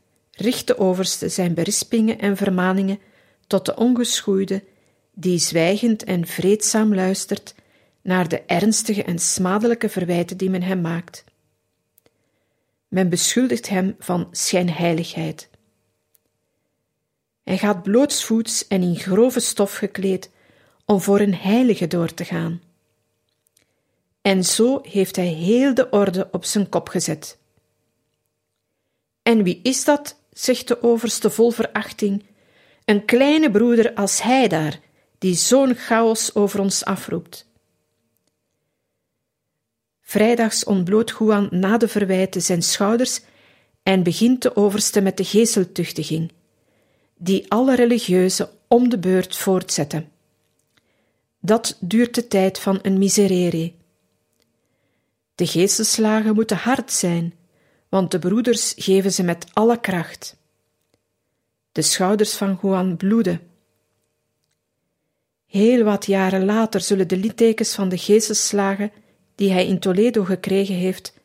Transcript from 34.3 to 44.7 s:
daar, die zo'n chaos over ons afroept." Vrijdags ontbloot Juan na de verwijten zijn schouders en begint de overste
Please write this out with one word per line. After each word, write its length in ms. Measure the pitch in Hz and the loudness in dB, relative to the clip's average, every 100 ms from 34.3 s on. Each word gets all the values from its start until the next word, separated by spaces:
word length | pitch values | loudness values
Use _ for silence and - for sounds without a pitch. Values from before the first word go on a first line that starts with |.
| 262 226 | 2 2
daar, 320 | 160 151 - _ _ _ - | 0 -2 -6 _ _ _ -4
die 160 | 190 | -2
zo'n 400 | 175 - 262 269 | 0 4 4 4
chaos 600 | 240 - 226 226 220 - | 0 0 2 2 0 -2
over 260 | 214 202 202 | 0 0 0
ons 240 | 196 - | -2 -2
afroept." 640 | - 190 - 170 - - _ _ _ _ _ _ _ _ _ _ _ _ _ _ _ _ _ _ _ _ _ _ _ _ _ _ | -4 -6 -6 -8 -8 -20 _ _ _ _ _ _ _ _ _ _ _ _ _ _ _ _ _ _ _ _ _ _ _ _ _ _
Vrijdags 640 | - 208 220 233 220 - | -4 2 2 4 0 -2
ontbloot 500 | - 196 175 214 226 - | 0 0 2 0 0 0
Juan 300 | 214 202 202 | 2 2 0
na 280 | 180 190 226 | 0 0 2
de 100 | 220 | 0
verwijten 540 | 208 190 185 190 185 | 0 0 0 0 -2
zijn 200 | - 170 | -2 0
schouders 580 | - - 202 233 254 - _ _ _ _ _ _ | 0 0 0 2 0 -4 _ _ _ _ _ _
en 200 | 190 190 | 0 2
begint 400 | 175 170 233 254 | 2 2 2 2
de 140 | 254 202 | 0 2
overste 440 | 202 | 2